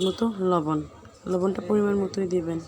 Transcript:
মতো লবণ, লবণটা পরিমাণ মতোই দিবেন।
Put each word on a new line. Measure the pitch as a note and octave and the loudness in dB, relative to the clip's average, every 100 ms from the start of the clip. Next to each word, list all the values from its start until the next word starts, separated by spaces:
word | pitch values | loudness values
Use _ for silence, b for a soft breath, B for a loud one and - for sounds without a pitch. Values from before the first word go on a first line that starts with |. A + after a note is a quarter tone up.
| F#3 | -2
মতো | - A3+ G3+ F#3 | 0 -2 0 2
লবণ, | F3 D#3 D#3 D3 - - - F3+ | 2 2 -2 -4 -12 -20 -12 -2
লবণটা | F3+ F#3+ F#3+ - | 0 0 0 0
পরিমাণ | G#3+ G3+ G3+ | 2 2 2
মতোই | F#3+ G3 F#3 | 0 -2 -2
দিবেন। | F3+ E3 E3 | 0 -2 -4